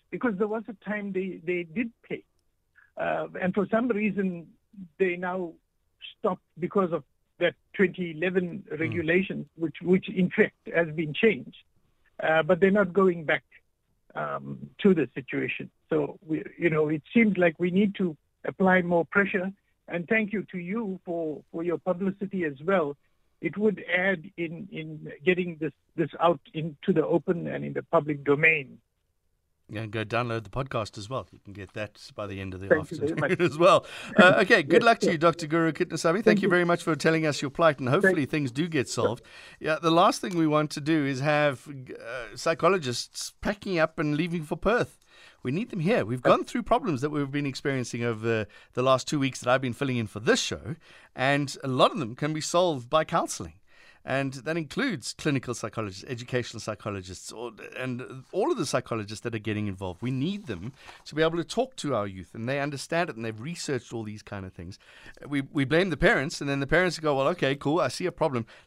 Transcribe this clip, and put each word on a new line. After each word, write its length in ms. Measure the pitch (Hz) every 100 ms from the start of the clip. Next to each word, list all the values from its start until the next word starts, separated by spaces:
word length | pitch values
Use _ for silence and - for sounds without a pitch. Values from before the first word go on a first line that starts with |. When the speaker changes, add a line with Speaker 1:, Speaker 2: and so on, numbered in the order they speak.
| -
Speaker 1:
because 240 | 180 254 185
there 120 | 214
was 160 | 220 214
a 40 | 220 196
time 240 | 208 202
they, 280 | 185 190 180
they 180 | 165 180
did 280 | 170 156 240 - -
pay. 140 | 180 - _ _ _ _ _ _ -
Uh, 320 | 165 165 160 170
and 140 | 185
for 120 | 208 190
some 180 | 226 247
reason, 580 | 208 214 190 190 170 160 _ _ 202 180 -
they 180 | 185 175
now 360 | 180 185 175 165 _ _ _ _ - -
stopped 240 | 214 185 _ -
because 340 | 170 202 180
of 120 | 160 - _ _ -
that 160 | 175 - _
twenty 380 | - 185 - 175
eleven 520 | 156 180 185 180 196 -
Speaker 2:
Mm. 100 | 151
Speaker 1:
regulation, 680 | 160 170 156 175 190 147 147 -
which, 200 | 160 -
which 280 | 170 185 -
in 200 | 185 180
fact 260 | - 202 _ -
has 140 | 165 165
been 200 | 151 156
changed. 420 | 139 226 127 - - _ _ _ _ _ -
Uh, 220 | 156 160
but 160 | 156 180
they're 100 | 196
not 220 | 208 196
going 320 | 185 190 170
back, 200 | 151 147 - - _ _ _ _ _
um, 440 | 160 147 139 139 135 139 -
to 140 | 208
the 160 | 165 123
situation. 560 | - - 139 131 - - _ -
So, 300 | 156 143 - 156
we, 160 | 151 - -
you 100 | 170
know, 180 | 156 151
it 140 | 156 -
seems 220 | 233 220 180
like 160 | 175 160
we 120 | 180
need 240 | 180 208 202
to 200 | 180 151 _ _
apply 380 | - - 190 185
more 220 | 175 175
pressure. 480 | 160 202 196 196 190 196 _ _ -
And 180 | 170 165
thank 240 | 220 214
you 120 | 208 -
to 60 | 185
you 420 | 175 220 214 185
for, 380 | - 170 156 139 -
for 100 | 165
your 160 | 170 160
publicity 640 | - 175 190 190 196 190
as 100 | 160 135
well. 320 | 160 190 143 147 _ _ _ _
It 180 | - 170
would 240 | 214 185 -
aid 380 | 180 190 180 151 -
in, 320 | 165 160 -
in 400 | 156 160 156 156 -
getting 320 | 143 180 175 156
this, 120 | 156 - _ -
this 140 | 156 -
out 200 | 170 151 -
into 380 | 160 160 143 -
the 120 | 156
open 440 | 151 165 190 170 156
and 160 | 139
in 80 | 143
the 100 | 139
public 400 | - 165 151 147
domain. 560 | 139 143 160 156 127 117 _ _ _ _ _ _ _ _ -
Speaker 2:
Yeah, 140 | 107
and 100 | 110
go 120 | 110
download 400 | 107 117 123 113
the 60 | 101
podcast 460 | 123 135 123 104 -
as 100 | 104
well. 180 | 127 92
You 60 | -
can 120 | -
get 200 | 98 95
that 260 | 110 104 - -
by 120 | - 101
the 140 | 98
end 120 | 95
of 60 | 92
the 80 | 98
Speaker 1:
Thank 220 | 156 151
you 60 | 160
very 120 | 143
Speaker 2:
afternoon 260 | 165 147 180
Speaker 1:
much. 20 |
Speaker 2:
<laughs> 100 | 170
as 60 | 147
well. 280 | 180 160 - - - -
Uh, 160 | 180 -
okay, 200 | 190 226
good 200 | 139 196
Speaker 1:
Yes, 40 | 226
Speaker 2:
luck 120 | 226
to 60 | 185
Speaker 1:
yes. 60 |
Speaker 2:
you, 60 | 160
Doctor 280 | 170 156 151
Gurukit 400 | 165 165 - 180
Nasami. 280 | 165 165 185
Thank 80 |
Speaker 1:
Thank 140 | 214 208
Speaker 2:
you 40 | 196
Speaker 1:
you. 40 |
Speaker 2:
very 140 | 175
much 180 | 175 175
for 120 | -
telling 320 | 147 165 160 156
us 140 | -
your 80 | 143
plight, 280 | - 165 143
and 80 | 127
hopefully 260 | 156 196 170 131
Speaker 1:
Thank 40 |
Speaker 2:
things 200 | 156 139
do 160 | 120 175
get 200 | 156 110
solved. 340 | - 104 117 - - - -
Yeah, 180 | 147 156
the 100 | 165
last 300 | 165 202 269
thing 160 | 233 175
we 100 | 160
want 240 | 151 151
to 80 | -
do 260 | 143 160 139
is 140 | 131
have, 480 | 147 147 147 123 -
uh, 680 | 139 127 - 113 127 110 123
psychologists 960 | 165 165 165 190 131 120 - - - -
packing 380 | 190 202 202 170
up 200 | 160 -
and 160 | 151 147
leaving 260 | 175 170
for 120 | 151 165
Perth. 420 | 190 233 151 - _ - - _
We 80 | 127
need 180 | 156 247
them 100 | 202
here. 240 | 160 226
We've 180 | 104 127
gone 220 | 147 233
through 180 | - 247
problems 360 | - 233 262 131
that 100 | 151
we've 200 | 147 139
been 160 | 143 143
experiencing 580 | 127 139 135 120 117
over 160 | 120 107
the, 260 | 113 113 104 - -
the 80 | -
last 260 | 131 127 -
two 100 | 151
weeks 220 | 135 -
that 80 | 123
I've 120 | 127
been 100 | 131
filling 240 | 113 139 123
in 100 | 110
for 140 | 104
this 200 | 123 247
show, 360 | - 87 104 156 - - - -
and 400 | 131 143 139 -
a 40 | 135
lot 220 | 127 214
of 60 | 269
them 160 | 113
can 180 | 123 151
be 60 | 156
solved 480 | - 175 180 139 120
by 140 | 156
counselling. 500 | 156 165 330 - 85 - _ - - _
And 280 | - 135 139
that 220 | 135 156 165
includes 580 | 151 - 269 156 - -
clinical 380 | 156 139 -
psychologists, 500 | 117 113 - 107 92 -
educational 520 | 120 123 123 117 113
psychologists, 720 | - 107 110 98 92 90 -
or, 220 | 107 120 101 - -
and 460 | 127 123 123 131 -
all 180 | 175 269
of 80 | 277
the 80 | 147
psychologists 560 | 135 - 117 104 110
that 100 | 120
are 60 | 113
getting 280 | 104 104 104
involved. 340 | 92 95 87
We 80 | 120
need 360 | 131 156 202 175
them 240 | 90 107 - - - -
to 80 |
be 80 | 147
able 140 | 160 170
to 60 |
talk 320 | 160 - 262 -
to 180 | 151
our 120 | 117 101
youth, 260 | 95 87
and 140 | 110 117
they 120 | 139
understand 500 | 143 139 - 131 175
it, 60 | 113
and 80 |
they've 160 | 113 110
researched 520 | 139 175 - 127 -
all 100 | 117
these 180 | 107 107
kind 220 | - 101
of 80 | 92
things. 240 | - 87 - _ - - - -
We, 140 | 143 139
we 120 | 147
blame 260 | 131 160 196
the 60 | 139
parents, 440 | 175 208 135 -
and 100 | 143
then 80 | 139
the 80 | 139
parents 320 | 160 185 165
go, 180 | 156 135
"Well, 120 | 135
okay, 260 | 180 135
cool, 260 | 135 139 165
I 80 | 139
see 180 | - 175
a 60 |
problem. 320 | - 165 123 110 -